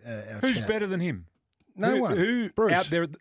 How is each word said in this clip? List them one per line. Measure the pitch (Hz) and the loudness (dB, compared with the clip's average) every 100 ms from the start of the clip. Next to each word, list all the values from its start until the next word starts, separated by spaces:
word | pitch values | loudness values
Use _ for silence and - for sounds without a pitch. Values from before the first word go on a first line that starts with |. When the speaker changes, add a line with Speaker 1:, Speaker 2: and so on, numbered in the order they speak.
Speaker 1:
uh, | 117 110 107 | -12 -10 -10
our | 107 | -4
Speaker 2:
Who's | 262 220 | -2 0
Speaker 1:
chat. | 151 | -2
Speaker 2:
better | 214 202 | -2 -2
than | 185 | -2
him? | 175 101 85 _ _ _ _ 190 | -2 -4 -10 _ _ _ _ -2
Speaker 1:
No | 220 262 | 2 2
Speaker 2:
Who, | |
Speaker 1:
one. | 208 139 | 2 2
Speaker 2:
who | 202 240 214 | 2 0 -2
Speaker 1:
Bruce. | - 220 | 0 4
Speaker 2:
out | 170 165 | 4 2
there? | 170 170 | 0 -2
No, | 160 | -2